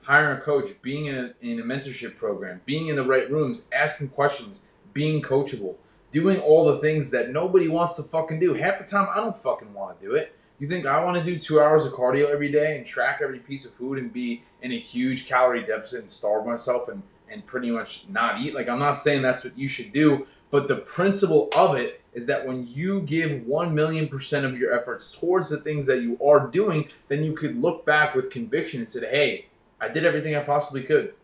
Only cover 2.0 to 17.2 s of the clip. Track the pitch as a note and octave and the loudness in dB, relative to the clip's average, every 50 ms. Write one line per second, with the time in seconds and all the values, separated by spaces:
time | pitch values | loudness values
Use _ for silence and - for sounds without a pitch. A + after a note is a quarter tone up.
2 | A#2+ A2 - - A2+ G#2+ G2+ F#2 G2 F#2 F#2 F#2 _ - C#3+ D#3 D#3+ D#3+ D3 C#3 | -12 -12 -10 -8 -6 -6 -4 -6 -8 -10 -12 -14 _ -4 -4 -4 -2 -2 -2 -2
3 | B2+ B2+ C3+ B2+ - - C#3 D#3 D3+ C3 A#2 - - _ - C3+ D3 D3+ - - | 2 4 2 2 2 2 0 0 0 0 -2 -6 -10 _ 0 0 0 0 0 -6
4 | D3+ B2+ - - C#3+ C#3+ - - A#2+ G#2 F#2+ - _ _ _ _ _ - - C#3 | -10 -8 -2 2 2 2 2 0 -10 -14 -18 -20 _ _ _ _ _ -10 -4 -2
5 | D3+ D#3 D#3 D3+ - - C3 C#3 C#3+ C#3 - A2 G2 F#2 F2 - _ _ _ _ | 0 2 0 0 0 2 2 2 2 0 -6 -8 -8 -10 -10 -12 _ _ _ _
6 | _ _ - D3+ E3+ F#3+ F#3+ F3+ - D3+ D#3 E3 D#3+ D3+ C3+ - C#3+ D#3 D#3 D#3 | _ _ -2 2 4 4 2 4 6 8 8 8 8 6 4 4 2 0 0 0
7 | C#3 C3+ - B2 A#2 B2 C3 D3+ F3 F#3 F3+ F#3 E3+ D#3+ D#3+ E3 E3+ E3 - - | -2 0 0 -2 -2 0 -2 -2 -2 4 4 4 4 4 2 2 0 0 -2 -6
8 | C#3+ - - D#3+ D#3+ D#3+ D#3+ D#3+ F3+ F3 C#3+ - D#3 F#3 G3 F#3+ - - G3+ G3+ | -12 -4 -4 -4 -2 -2 -2 0 2 2 2 2 0 -2 -2 -2 -6 -2 0 0
9 | G3 F#3 F#3+ G#3 A3+ A3+ - - - G#3+ - - A2+ G#2+ G2+ G2 G2 F#2 F2+ - | 0 2 0 -2 -2 -2 -6 -4 -4 -4 -4 -4 -6 -16 -12 -10 -10 -10 -10 -14
10 | - G2 A#2+ D3+ D#3 - - _ _ _ _ _ C#3+ C#3+ F3 F3+ D3 C3+ C#3 D3+ | -8 -2 -2 -2 -2 -2 -12 _ _ _ _ _ -8 -6 -6 -4 -2 0 0 2
11 | E3+ F3+ F3 F3 D#3+ F3 F3+ D#3 - - D3+ D3+ D3 D3+ D#3 D#3 D3+ C3 - - | 2 2 0 0 -2 -2 -4 -4 -4 4 6 6 6 8 6 4 4 2 -2 -2
12 | B2 B2+ C3 C#3 D3 C#3+ D3 C#3+ D3 C#3+ C#3+ D3 D3+ D#3 D3+ C3+ A#2+ - - B2+ | 0 0 2 2 2 2 2 0 -2 0 2 2 2 2 -2 -4 -8 -10 -4 -2
13 | A#2+ C3 C#3 C#3 D3+ C3 C3 B2 - - C#3 C3+ - A#2+ - _ B2 C3 C#3 C3+ | -2 -2 0 -2 -4 -6 -6 -8 -12 -12 -12 -12 -12 -16 -14 _ -8 -6 -6 -6
14 | B2+ A#2 G#2+ A#2+ B2 A#2+ A#2 A#2 - _ _ _ - B2 A#2+ A#2 A#2 - - B2 | -6 -8 -8 -6 -4 -4 -6 -6 -10 _ _ _ -10 -8 -8 -8 -8 -8 -4 -2
15 | B2+ C3 C3 - - - C3 B2+ B2+ B2+ B2 A#2+ G#2 G#2 A2 G#2+ - - B2+ A#2 | -2 -2 -2 -4 -6 -2 2 4 4 4 2 0 -2 -2 -4 -4 -4 -8 -10 -12
16 | G#2+ G2 - - - G#2 G#2 G#2+ G#2+ A#2 A#2 A#2 - - B2 B2 B2 - G2+ G2 | -12 -12 -16 -6 -2 0 0 0 0 -4 -6 -6 -2 -2 -2 -2 -2 -6 -10 -12
17 | - - _ _ | -14 -16 _ _